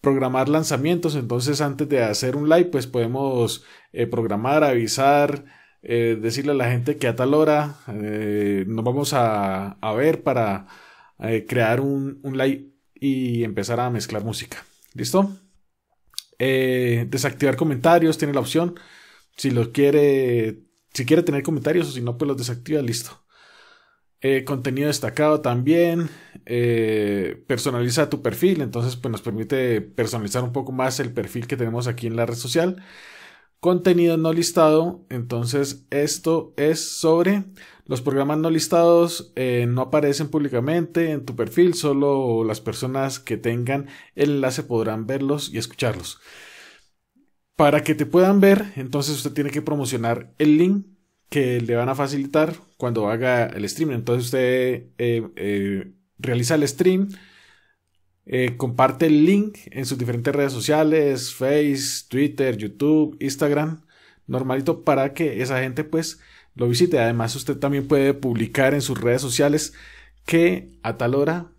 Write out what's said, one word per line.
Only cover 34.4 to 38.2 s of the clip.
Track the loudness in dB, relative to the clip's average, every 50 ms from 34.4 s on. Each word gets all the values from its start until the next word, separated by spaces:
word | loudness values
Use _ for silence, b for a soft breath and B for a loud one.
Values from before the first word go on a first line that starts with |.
| 0 0 2 4 4 6 6 4 2 2 -4 -8 -12 _
entonces | -8 -8 -6 -4 -4 -4 -4 -2 0 0 -2 -2 -4 -12 _ _
esto | -2 0 0 0 -2 -2 0 0 0 0 -2 -4 _
es | 0 2 2 2 0
sobre | -4 -8 -8 -2 2 4 4 4 4 2 2 0 -2 -6 -14 B B B B B B
los | -6 -6 -4
programas | -2 -2 0 0